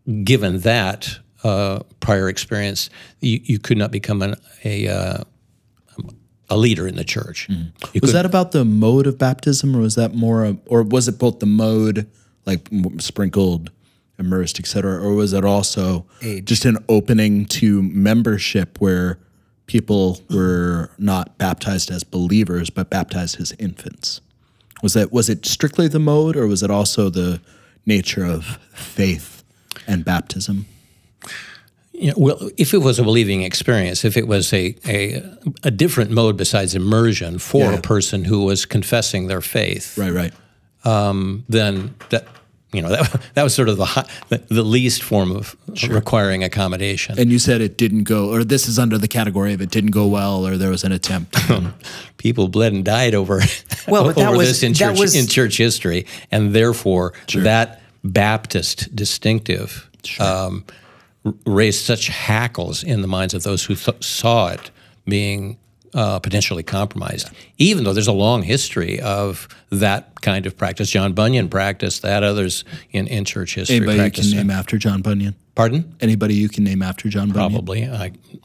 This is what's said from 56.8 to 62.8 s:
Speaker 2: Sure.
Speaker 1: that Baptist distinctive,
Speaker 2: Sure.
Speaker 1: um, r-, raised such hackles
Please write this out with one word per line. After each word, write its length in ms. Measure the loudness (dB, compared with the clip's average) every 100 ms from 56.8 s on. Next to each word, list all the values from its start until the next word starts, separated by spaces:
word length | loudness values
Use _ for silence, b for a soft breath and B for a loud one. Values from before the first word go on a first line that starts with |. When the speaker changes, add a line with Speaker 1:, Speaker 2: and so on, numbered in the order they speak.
| 0 0 0 B -6
Speaker 2:
Sure. 140 | 0
Speaker 1:
that 400 | 2 2 0 -6 b b 0
Baptist 920 | 2 2 0 -2 -2 -2 -4 -6 -4
distinctive, 920 | -4 -2 0 0 0 -4 -6 -12 -20 _ -12
Speaker 2:
Sure. 200 | -2 0
Speaker 1:
um, 400 | 0 -4 -6 -12 B B B B B -8
r-, 80 | -4 0
raised 380 | 2 4 2 -2
such 220 | -2 -4
hackles 720 | -4 -2 0 -2 -4 -6 -6